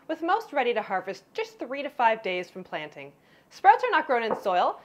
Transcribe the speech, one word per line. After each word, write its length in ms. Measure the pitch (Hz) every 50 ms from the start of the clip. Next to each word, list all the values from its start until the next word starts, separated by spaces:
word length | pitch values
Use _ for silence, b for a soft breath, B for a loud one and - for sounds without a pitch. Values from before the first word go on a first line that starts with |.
| B B
with 140 | 320 311
most 320 | 320 339 381 440 440 - -
ready 220 | 277 247 240 233
to 60 | 214 202
harvest 400 | - 196 185 180 196 185 - - _ -
just 240 | - 440 440 - -
three 240 | 320 233 262 277
to 80 | 294 294
five 320 | - - 240 226 220 220
days 300 | - 190 180 180 175 -
from 120 | - 190 180
planting. 480 | - - 160 151 151 - 147 139 143 - _ b b b b b b
Sprouts 340 | - - - 381 415 403 494
are 60 | 494
not 160 | 403 311 311
grown 160 | 302 262 233
in 180 | 226 214 - -
soil, 400 | - 202 180 175 214 294 - B B